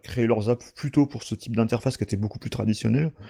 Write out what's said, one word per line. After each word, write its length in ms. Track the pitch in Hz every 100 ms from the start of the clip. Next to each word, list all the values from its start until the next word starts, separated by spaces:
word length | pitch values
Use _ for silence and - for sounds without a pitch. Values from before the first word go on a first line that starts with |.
créer 240 | - 123 117
leurs 220 | 113 104
apps 240 | 123 - -
plus 160 | 143
tôt 120 | 147
pour 200 | 143 117
ce 100 | -
type 220 | 110 - 113
d'interface 400 | 113 120 135 -
qui 80 |
était 120 | - 98
beaucoup 220 | 104 -
plus 100 | -
traditionnel. 600 | - 107 110 113 123 160 -